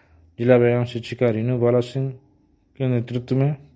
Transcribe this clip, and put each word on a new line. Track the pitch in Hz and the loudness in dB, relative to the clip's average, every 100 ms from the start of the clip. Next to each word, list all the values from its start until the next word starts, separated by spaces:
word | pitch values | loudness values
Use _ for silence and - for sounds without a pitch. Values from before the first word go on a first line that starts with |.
| _ _ _ - | _ _ _ -2
जिला | 120 123 | 4 6
व्यायाम | 120 120 120 | 6 2 -2
शिक्षिका | 120 - 117 123 | -6 -10 -2 0
रीनू | 110 117 127 | 0 -2 0
बाला | 120 123 | 2 2
सिंह | 123 135 135 127 _ _ _ _ _ - | 0 -4 -6 -8 _ _ _ _ _ -6
के | 131 | -2
नेतृत्व | 123 117 123 123 131 | -2 -2 -6 -4 0
में | 139 151 - | 0 -2 -12